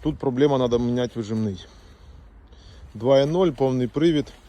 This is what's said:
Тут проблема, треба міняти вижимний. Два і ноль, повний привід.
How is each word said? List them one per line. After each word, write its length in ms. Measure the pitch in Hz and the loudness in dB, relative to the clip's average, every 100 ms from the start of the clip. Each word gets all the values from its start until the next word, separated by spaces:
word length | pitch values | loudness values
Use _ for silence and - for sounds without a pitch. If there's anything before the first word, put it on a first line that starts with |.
Тут 160 | 156 147 | -4 -4
проблема, 400 | 143 123 147 135 | -4 2 2 2
треба 200 | 127 120 | 2 0
міняти 340 | 120 123 123 117 | 0 -2 -4 -6
вижимний. 500 | 107 110 107 92 - - - - - - - - - - - - - | -6 -4 -4 -6 -14 -20 -20 -20 -20 -20 -20 -20 -20 -20 -20 -20 -18
Два 280 | 107 117 135 | -6 2 4
і 40 | 143 | 4
ноль, 240 | 170 185 | 0 0
повний 380 | 131 135 127 123 | 0 -2 0 -2
привід. 460 | 143 165 151 135 - | 0 2 2 -4 -12